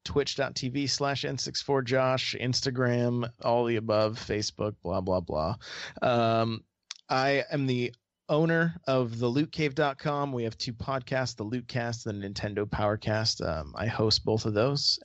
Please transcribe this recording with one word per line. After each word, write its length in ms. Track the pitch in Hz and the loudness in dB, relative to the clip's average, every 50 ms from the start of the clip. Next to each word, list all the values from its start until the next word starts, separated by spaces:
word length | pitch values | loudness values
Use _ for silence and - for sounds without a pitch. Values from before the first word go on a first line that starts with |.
| - | -10
twitch 320 | - - 143 135 - - | -4 0 0 0 0 0
dot 180 | - 135 120 123 | -2 -2 -2 -2
T 140 | - 135 127 | -4 -4 -4
V 180 | 123 143 143 | -2 -2 -2
slash 380 | 127 - - 143 139 139 135 - | 0 0 0 0 0 0 -2 -2
N 120 | 143 139 | -4 -4
six 240 | 127 - 139 127 - | -4 -6 -6 -6 -6
four 220 | - - 139 135 131 | -2 0 0 0 2
Josh, 540 | 117 131 131 131 131 131 131 - - - - | 2 2 2 4 4 2 2 0 -2 -4 -2
Instagram, 880 | 113 127 127 - - 139 127 131 127 123 123 120 120 120 120 120 120 113 - - - | -2 -2 0 0 -2 -2 0 2 2 2 4 4 2 2 2 0 -2 -4 -6 -4 0
all 220 | 123 117 120 120 | 2 2 4 4
the 100 | 117 117 | 2 2
above, 460 | 110 113 113 107 107 107 107 110 117 | 0 0 2 4 4 4 2 0 -2
Facebook, 560 | - - 107 107 104 - - - 104 107 101 - - | -6 -4 -2 -2 -2 -4 -4 -4 -4 -4 -4 -6 -6
blah, 160 | 87 92 95 | -4 -2 -2
blah, 180 | 92 95 92 92 | 0 0 0 0
blah. 380 | 85 - 76 78 78 87 110 - - - - - - - - - | 0 0 -2 -2 0 -2 -2 -4 -8 -12 -14 -12 -12 -12 -6 -2
Um, 600 | - 127 120 120 117 113 113 113 113 113 113 107 - _ _ _ _ - - - _ - | 0 2 4 4 4 4 4 2 2 0 -2 -4 -8 _ _ _ _ -20 -20 -14 _ -2
I 340 | 143 131 131 139 139 139 120 - | 0 2 2 4 2 2 0 0
am 160 | - 143 139 | -2 0 0
the 260 | 131 127 123 123 117 - _ _ _ _ _ _ - | 2 2 0 0 -2 -4 _ _ _ _ _ _ 0
owner 480 | 156 151 165 165 165 165 165 170 165 - - | 2 4 4 4 4 4 2 2 0 -2 -2
of 320 | - 131 131 127 113 117 113 | 2 2 2 2 2 0 0
the 80 | 123 | 0
loot 240 | 120 120 143 156 156 | 2 2 2 2 0
cave 240 | - - 156 143 135 | 0 0 -2 0 2
dot 240 | 151 147 143 135 - | 2 0 0 0 -2
com. 320 | - 156 147 143 143 143 131 | -2 -2 -2 0 -2 -2 -2
We 120 | 123 117 | -2 -2
have 120 | 110 117 | -4 -4
two 160 | - - 131 117 | -6 -8 -8 -8
podcasts, 600 | 113 - - 135 131 127 - 135 131 131 117 - | -6 -4 -2 -2 -2 -2 -2 -2 -2 -2 -2 -4
the 100 | - 107 | -6 -6
Lootcast 640 | 104 120 127 120 - - 127 117 117 117 117 - | -4 -4 -4 -4 -4 -4 -2 -2 -2 -4 -4 -4
and 160 | 113 104 101 98 | -6 -4 -4 -4
the 60 | 98 | -6
Nintendo 360 | 101 - - 104 101 101 107 | -6 -6 -6 -4 -2 -2 -2
Powercast. 800 | 107 - - 104 104 107 110 - 113 107 110 110 113 - - - | -2 -2 0 0 2 0 0 0 0 0 0 0 0 -2 -2 -2
Um, 300 | 85 80 80 73 69 - | -4 -2 -4 -4 -6 -6
I 100 | - 95 110 | -4 -4 -2
host 360 | - - 107 110 107 - - | 0 0 2 2 2 0 0
both 220 | - 110 110 - | 0 0 0 0
of 80 | 113 104 | 0 2
those, 460 | 104 117 135 143 143 - - - - | 2 2 2 2 0 0 -2 -2 -2